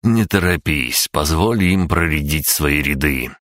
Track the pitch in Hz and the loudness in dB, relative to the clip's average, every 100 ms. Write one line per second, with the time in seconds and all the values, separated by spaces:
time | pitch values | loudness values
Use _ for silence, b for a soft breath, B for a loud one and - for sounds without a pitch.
0 | 117 113 101 101 90 85 - 73 62 - | 2 2 2 2 2 0 0 -2 -2 -4
1 | - - 76 80 104 117 92 95 87 82 | -2 -2 0 2 2 2 2 2 0 0
2 | 85 76 71 76 71 - 73 73 71 69 | 0 -2 -2 -2 -2 -2 0 0 0 0
3 | 73 67 62 - | -2 -2 -6 -12